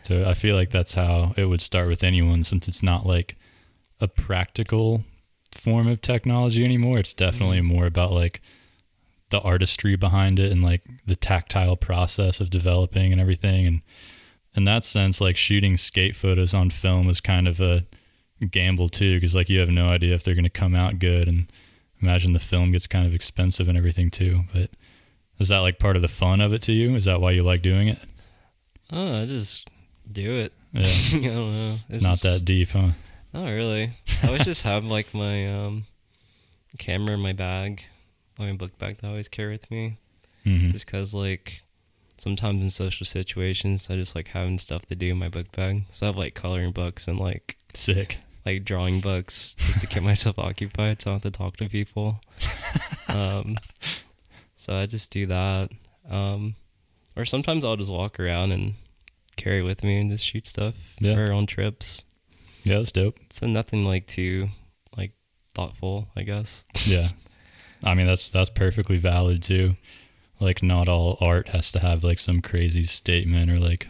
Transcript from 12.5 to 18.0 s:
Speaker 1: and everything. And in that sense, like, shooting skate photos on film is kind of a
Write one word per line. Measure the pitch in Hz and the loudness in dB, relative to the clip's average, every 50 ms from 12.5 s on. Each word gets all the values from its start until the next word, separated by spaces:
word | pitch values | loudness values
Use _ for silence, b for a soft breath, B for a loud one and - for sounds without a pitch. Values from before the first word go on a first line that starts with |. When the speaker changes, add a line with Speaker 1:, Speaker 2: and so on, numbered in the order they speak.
| 92 90 87 92 90 90 90 - - 95 95 95 | 0 0 2 2 2 2 2 2 2 2 4 4
Speaker 1:
and | 92 92 | 4 4
everything. | 92 92 92 - - 98 95 92 92 | 4 2 2 2 2 2 4 4 4
And | 87 85 80 _ B B B B B B B B B B B B _ _ | 4 2 0 _ B B B B B B B B B B B B _ _
in | 101 98 | 2 4
that | 98 107 117 - | 4 4 2 0
sense, | - - 104 95 95 92 - | 0 0 2 2 2 2 2
like, | 101 92 87 | 2 2 2
shooting | - - - 104 101 98 98 92 | 2 2 2 4 4 4 4 4
skate | 90 - - - 101 92 98 - | 2 0 0 2 2 2 2 0
photos | - - 95 92 90 92 87 98 | 0 0 2 2 4 2 2 2
on | 98 90 92 | 2 2 2
film | - - - 95 92 92 90 | 0 0 0 2 2 4 4
is | 90 87 - | 2 2 0
kind | - - 95 90 90 | 0 0 2 4 2
of | 90 85 87 | 2 2 2
a | 95 90 87 87 87 - b b | 2 2 2 2 0 -4 b b